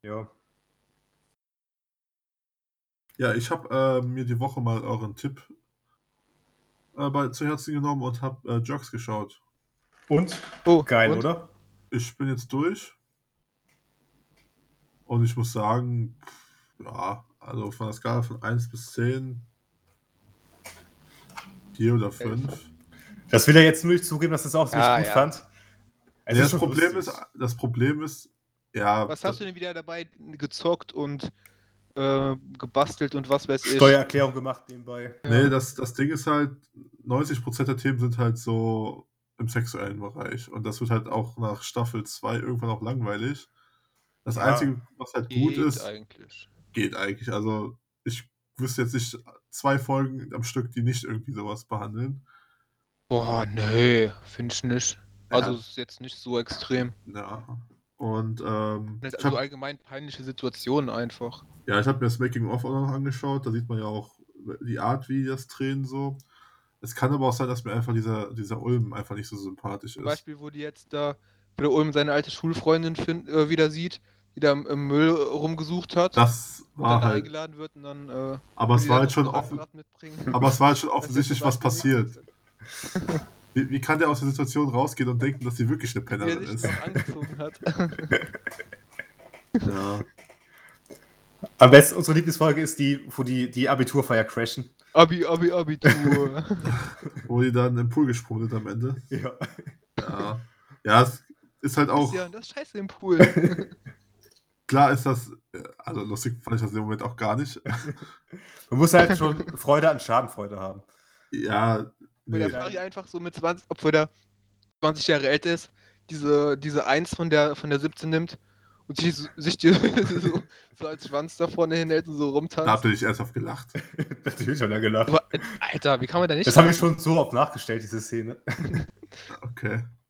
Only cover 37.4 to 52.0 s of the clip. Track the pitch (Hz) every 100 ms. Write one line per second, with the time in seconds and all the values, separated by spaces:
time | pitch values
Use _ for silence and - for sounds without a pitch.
37.4 | - 117 139 123 135 123 123 117 117 117
38.4 | - 113 113 110 110 - _ _ _ _
39.4 | 117 120 117 - 101 101 101 - - 117
40.4 | - - 107 107 117 113 117 113 117 -
41.4 | 110 104 - - 120 117 104 - 107 117
42.4 | - 120 117 110 110 131 107 104 120 143
43.4 | - _ _ _ _ _ _ _ - 117
44.4 | 131 123 139 123 - _ - 120 120 127
45.4 | 151 143 151 120 104 107 110 - 95 -
46.4 | - _ _ - 98 - 98 101 - 104
47.4 | 110 107 104 - _ _ - 117 - _
48.4 | _ - 127 120 120 123 120 - - -
49.4 | _ - 139 139 - 135 135 131 - -
50.4 | 117 131 120 127 120 120 117 110 113 120
51.4 | 104 104 - 107 107 110